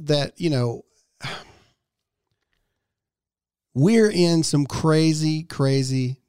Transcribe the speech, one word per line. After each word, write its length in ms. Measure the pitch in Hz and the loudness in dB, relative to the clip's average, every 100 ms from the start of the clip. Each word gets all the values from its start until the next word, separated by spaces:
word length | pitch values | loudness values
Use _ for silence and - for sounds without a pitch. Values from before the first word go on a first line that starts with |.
that, 320 | 151 147 139 - | -2 -2 -2 -6
you 100 | 170 | -2
know, 340 | 131 120 117 - _ _ _ | -2 -2 -6 -14 _ _ _
<sighs> 60 | - - - _ _ _ _ _ _ _ _ _ _ _ _ _ _ _ _ _ _ _ _ _ _ | -14 -14 -18 _ _ _ _ _ _ _ _ _ _ _ _ _ _ _ _ _ _ _ _ _ _
we're 360 | 127 170 226 214 | 0 2 4 4
in 340 | 175 175 165 | 4 2 2
some 220 | 156 147 139 | 2 0 -2
crazy, 760 | - 160 156 160 156 156 156 | -2 0 2 2 0 -2 -4
crazy 760 | 165 - 135 135 131 131 127 131 | -8 -2 0 0 0 -2 -4 -6